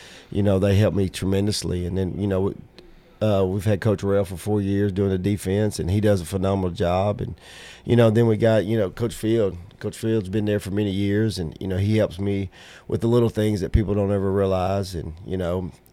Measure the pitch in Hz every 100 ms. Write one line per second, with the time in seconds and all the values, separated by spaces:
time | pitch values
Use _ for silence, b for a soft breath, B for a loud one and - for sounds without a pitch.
0 | B B B 104 101 95 101 98 104 92
1 | 95 - 92 95 104 98 85 90 87 92
2 | 92 - 101 95 98 - - - b b
3 | b b 107 98 92 98 101 98 113 98
4 | 101 98 95 87 104 104 98 101 101 95
5 | 98 95 98 101 95 101 107 - 82 104
6 | 104 98 80 95 95 98 92 85 87 90
7 | 104 98 - - B B B B - 117
8 | 117 110 113 104 113 110 92 113 92 -
9 | 113 82 110 113 98 87 87 - 104 -
10 | 113 113 92 107 104 104 98 101 104 95
11 | 101 101 110 95 80 - 95 92 101 107
12 | 90 85 101 98 95 B B B B -
13 | 117 120 117 107 107 104 92 110 95 101
14 | 98 101 98 98 95 92 92 98 95 87
15 | 78 82 101 92 87 92 90 - _